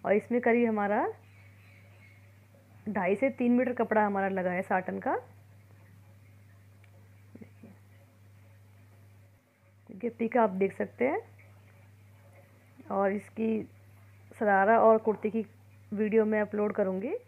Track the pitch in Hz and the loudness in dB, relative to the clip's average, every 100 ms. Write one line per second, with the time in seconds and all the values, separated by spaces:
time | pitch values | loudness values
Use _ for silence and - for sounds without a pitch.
0 | - 208 - 240 240 233 233 214 202 214 | 2 0 0 0 2 2 2 0 0 0
1 | 370 - - - - - - - - - | -2 -6 -20 -20 -20 -20 -20 -20 -20 -20
2 | - - - - - - - - - 196 | -20 -20 -20 -20 -20 -20 -20 -16 -6 -2
3 | 180 196 269 269 240 247 254 247 226 220 | 0 0 -2 0 2 2 0 -2 0 2
4 | 208 196 196 190 180 180 190 185 180 196 | 2 0 -2 -2 -2 -4 -2 -2 -2 -6
5 | 247 403 - - - - - - - - | -4 -4 -6 -20 -20 -20 -20 -20 -20 -20
6 | - - - - - - - - - - | -20 -20 -20 -20 -20 -20 -20 -20 -20 -20
7 | - - - - - - - - - - | -20 -20 -20 -20 -20 -20 -20 -20 -20 -20
8 | - - - - - - - - - - | -20 -20 -20 -20 -20 -20 -20 -20 -20 -20
9 | - - - _ _ _ _ _ - 190 | -20 -20 -20 _ _ _ _ _ -20 -10
10 | 233 - 226 247 220 185 196 - 208 - | -10 -4 -2 0 0 0 -4 -2 -8 -2
11 | 247 381 - - - - - - - - | -2 -2 -10 -20 -20 -20 -20 -20 -20 -20
12 | - - - - - - - - 277 196 | -20 -20 -20 -20 -20 -20 -20 -20 -6 -2
13 | 196 202 - - 220 220 - - - - | 0 -2 -8 -6 -4 -4 -6 -18 -20 -20
14 | - - - - 214 196 196 226 220 220 | -20 -20 -20 -4 2 4 4 6 6 6
15 | 220 202 214 226 202 - - - - 202 | 2 -2 -4 -4 -6 -14 -20 -20 -10 -4
16 | 214 220 214 214 208 208 208 202 190 185 | 2 2 2 0 -2 -2 -4 -2 -2 -2
17 | 233 466 | -6 -10